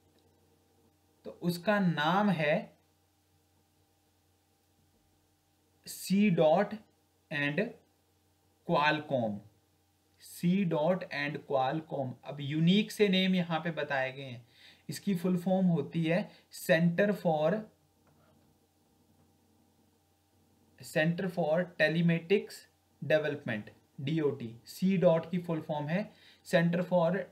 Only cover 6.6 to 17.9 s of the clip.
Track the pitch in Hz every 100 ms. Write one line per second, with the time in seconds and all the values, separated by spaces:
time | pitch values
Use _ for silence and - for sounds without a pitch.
6.6 | 202 214 _ _ _ _ - 147 143 151
7.6 | 240 - _ _ _ _ _ _ _ _
8.6 | - 151 151 151 151 131 110 101 - _
9.6 | _ _ _ _ _ _ - - 175 190
10.6 | 180 160 165 180 - 143 143 139 - 135
11.6 | 131 160 156 147 127 123 - 147 139 156
12.6 | 170 208 214 - 202 185 190 185 170 160
13.6 | 170 151 143 135 131 135 135 120 - _
14.6 | - - - - 202 175 180 180 190 190
15.6 | 180 160 - 165 160 180 214 - _ -
16.6 | - 160 175 170 208 202 175 151 156 220
17.6 | 220 _ _